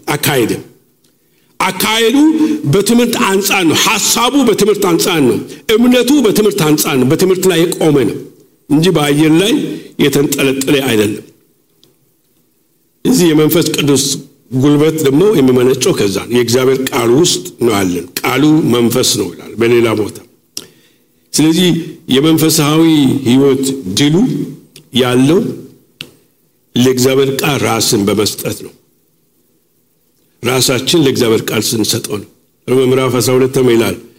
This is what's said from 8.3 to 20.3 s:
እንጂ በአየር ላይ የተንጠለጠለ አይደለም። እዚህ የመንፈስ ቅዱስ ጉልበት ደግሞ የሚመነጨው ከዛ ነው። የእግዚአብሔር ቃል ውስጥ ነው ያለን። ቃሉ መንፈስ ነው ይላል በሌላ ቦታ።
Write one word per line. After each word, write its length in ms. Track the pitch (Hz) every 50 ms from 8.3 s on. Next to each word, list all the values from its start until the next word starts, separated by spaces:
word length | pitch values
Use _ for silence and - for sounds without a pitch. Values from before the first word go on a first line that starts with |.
| - - _ _ _ _ _ -
እንጂ 160 | 147 151 165 190
በአየር 420 | 170 156 147 143 143 147 156 156 156
ላይ 180 | 165 190 214 160 - 87 - - - - - - -
የተንጠለጠለ 800 | 139 143 139 143 139 - - - 143 135 131 135 131 147 147 135 135
አይደለም። 400 | 123 117 107 104 104 104 - - - _ _ _ _ _ _ _ _ _ _ _ _ _ _ _ _ _ _ _ _ _ _ _ _ _ _ _ _ _ _ _ _ _ _ -
እዚህ 220 | - 254 160 180
የመንፈስ 400 | 165 151 151 156 147 135 175 156 160 -
ቅዱስ 320 | - 147 139 143 131 - - - - - - _ _ _ _ 117
ጉልበት 440 | 131 127 147 147 143 147 160 156 156 151
ደግሞ 200 | 135 135 147 190 214 214
የሚመነጨው 600 | 156 131 127 127 127 123 123 127 123 - 196 -
ከዛ 220 | - 110 101 95 101
ነው። 140 | - - 117
የእግዚአብሔር 460 | 123 123 110 117 131 131 131 131 127 131
ቃል 240 | 131 - - 117 117 120
ውስጥ 320 | - 175 - - - - - - -
ነው 140 | 117 117 110
ያለን። 340 | 98 95 92 87 87 85 - -
ቃሉ 260 | - - 117 123 131 143 151 156 156 - 123
መንፈስ 420 | 117 123 120 113 113 131 123 - -
ነው 120 | 101 98 90
ይላል 240 | 82 - - - 85
በሌላ 340 | 104 113 117 120 120 117 113 110
ቦታ። 240 | 107 104 92 - - - _